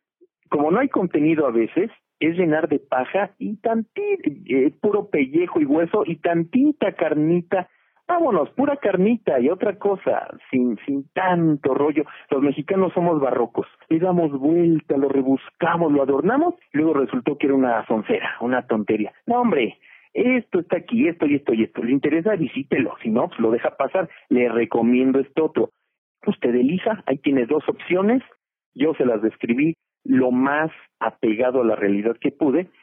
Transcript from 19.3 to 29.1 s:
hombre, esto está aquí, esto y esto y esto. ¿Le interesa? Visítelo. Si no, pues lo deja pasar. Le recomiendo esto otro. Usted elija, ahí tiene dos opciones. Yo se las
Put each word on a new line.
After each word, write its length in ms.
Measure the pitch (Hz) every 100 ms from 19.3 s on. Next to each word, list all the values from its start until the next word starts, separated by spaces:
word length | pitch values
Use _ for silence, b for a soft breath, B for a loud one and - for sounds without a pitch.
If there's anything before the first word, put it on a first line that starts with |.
| 240
hombre, 380 | 240 156 107 - b b b
esto 460 | - 240 254 - 180
está 200 | 165 180
aquí, 280 | - 113 160
esto 180 | 170 151
y 100 | 143
esto 180 | -
y 80 | 113
esto. 220 | 107 -
¿Le 80 | 98
interesa? 420 | 139 151 160 180
Visítelo. 600 | 214 123 - 143 156 110 -
Si 100 | 117
no, 180 | 110 175
pues 100 | -
lo 140 | 117
deja 240 | 117 - -
pasar. 340 | 135 190 165 B B
Le 200 | 123 120
recomiendo 720 | 113 110 120 117 123 131 135
esto 240 | 131 -
otro. 260 | 156 135 - _ _ _ _ _ -
Usted 260 | - 127
elija, 520 | 123 127 185 269 - -
ahí 120 | 135
tiene 280 | 151 135 117
dos 160 | 151 -
opciones. 540 | - - 180 202 254 - _ _ _ _
Yo 180 | - 151
se 120 | 151
las 160 | 131